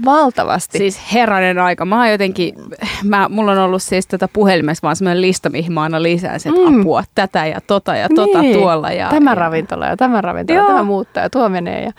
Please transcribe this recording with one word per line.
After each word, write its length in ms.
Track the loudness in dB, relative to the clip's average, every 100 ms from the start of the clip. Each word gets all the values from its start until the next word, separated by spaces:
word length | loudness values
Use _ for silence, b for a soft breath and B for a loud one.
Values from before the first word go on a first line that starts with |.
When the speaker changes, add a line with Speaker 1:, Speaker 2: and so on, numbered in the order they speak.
| 2
Speaker 1:
valtavasti. 720 | 4 2 0 -2 -2 -4 -2
Speaker 2:
Siis 220 | -2 -4 -2
herranen 460 | 0 2 2 0 2
aika. 260 | 0 0 0
Mä 120 | 2
oon 120 | 2
jotenkin, 440 | 2 -2 -2 -4 -6 -16 -12 -10 B
mä, 260 | 0 0 0
mulla 220 | 0 0
on 60 | 2
ollut 260 | 0 -2
siis 240 | -2 -4 -4
tota 200 | -4 -4
puhelimessa 480 | 0 2 2 0 -2 -4
vaan 100 | -2
semmoinen 260 | -2 0
lista, 280 | 0 0 -4
mihin 240 | -6 -4
mä 80 | -4
aina 220 | -2 -2
lisään, 320 | 0 -2 -4 -6
että 140 | -2
Speaker 1:
Mm. 320 | 2 4 4
Speaker 2:
apua, 220 | 4 0 -2 -4
tätä 300 | -2 -2 -4
ja 160 | -6 -2
tota 280 | -2 -2 -2
ja 140 | 2 2
tota 260 | 4 4
Speaker 1:
Niin. 160 | 4 4
Speaker 2:
tuolla 340 | 2 0 -2
ja 180 | -4 0
Speaker 1:
Tämä 220 | 2 4
Speaker 2:
ja 40 | 4
Speaker 1:
ravintola 500 | 0 -2 -4 -4 -4
ja 120 | 0
tämä 240 | 0 0
ravintola, 380 | -2 -4 0 2
Speaker 2:
Joo. 80 | 4
Speaker 1:
tämä 160 | 2
muuttaa 400 | 0 -2 -4 -6
ja 60 | -4
tuo 200 | 0 0
menee 340 | -2 -4 -6
ja 80 | -8